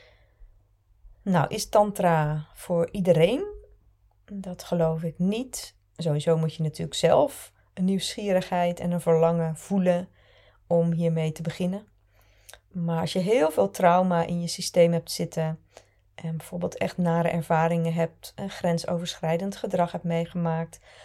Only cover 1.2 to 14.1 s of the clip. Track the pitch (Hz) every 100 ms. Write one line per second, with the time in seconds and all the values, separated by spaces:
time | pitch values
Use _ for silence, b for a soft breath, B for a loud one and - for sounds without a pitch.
1.2 | 202 180 143 214 - 214 208 202 180 160
2.2 | 151 151 151 - - 170 165 202 185 156
3.2 | 175 269 415 415 - _ _ _ _ _
4.2 | - 202 190 180 - 175 160 160 165 -
5.2 | 185 220 254 - - - _ - 160 147
6.2 | 156 160 160 - 160 - 139 - 165 -
7.2 | 285 - - _ _ - 185 190 - -
8.2 | 208 185 185 180 175 175 175 175 165 165
9.2 | 165 170 160 156 - 196 180 175 185 b
10.2 | b b b b - 170 170 165 170 165
11.2 | 160 156 160 - 180 196 226 _ B B
12.2 | B B B B _ 180 170 165 165 -
13.2 | 180 240 311 - 196 - 185 175 185